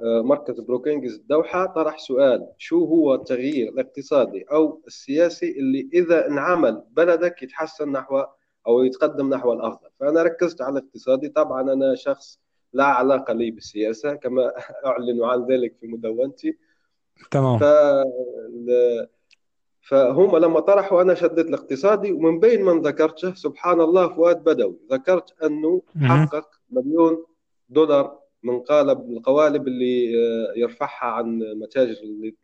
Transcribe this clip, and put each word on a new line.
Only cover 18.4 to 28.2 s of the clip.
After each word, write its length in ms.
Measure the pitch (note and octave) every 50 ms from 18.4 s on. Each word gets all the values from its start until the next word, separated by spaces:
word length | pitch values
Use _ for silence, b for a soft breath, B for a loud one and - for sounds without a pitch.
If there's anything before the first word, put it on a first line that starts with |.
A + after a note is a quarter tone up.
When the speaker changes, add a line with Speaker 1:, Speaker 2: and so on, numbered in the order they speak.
| A2+ A#2+ A#2+ A#2+ A#2+ A#2+ B2 B2 B2 A#2+ A#2+ A#2 A2+ - _ _ _ _ _ _ _ _ _ _ _ _ _ _
Speaker 1:
فهم 560 | _ - C3+ C3+ C3 B2 C3+ D3+ F#3+ G3 F3
لما 220 | D#3+ E3+ E3 D#3+ D#3
طرحوا، 420 | D#3 F#3+ G3+ G3 F#3+ - G3 F3
أنا 120 | F3+ F#3 F3
شديت 320 | D#3+ E3+ D#3+ D#3+ E3 D#3+
الاقتصادي، 680 | E3 C#3+ C3 - - C#3 C3 D#3 G3 G#3+ G3+ G3 G#3
ومن 280 | F3 D3 D#3+ E3 E3 E3
بين 240 | G#3 A#3 A#3+ G#3 G3
من 180 | F#3 E3+ E3
ذكرته، 520 | C#3+ D3 C#3 - D#3 D#3 - - - F#3 F3+
سبحان 480 | - - - - - - F3 F3+ E3+
الله، 260 | E3 D#3+ F3 F#3 F3+
فؤاد 360 | E3+ - D#3 E3 E3+ E3+ E3+ -
بدوي. 320 | E3 D3+ B2+ G#2+ F#2+ E2+ - _ -
ذكرت 520 | C3+ C3+ C3+ F3+ F#3 F3 - _ _ - D#3+
أنه 380 | D#3 D3+ D3+ D3+ D#3+ F3+ F#3 - _ -
Speaker 2:
مهم. 320 | E3 C#3+ B2+ - D3+ D#3
Speaker 1:
حقق 220 | D3 D3 D#3 - _ _ _ _ -
مليون 560 | A#2+ B2+ C3 C#3+ D#3 E3+ E3 E3 E3 E3 - _ _ _ _ _ _ _ _ _
دولار 500 | B2+ D3+ D#3+ D3+ C#3+ C#3 C3+ - - -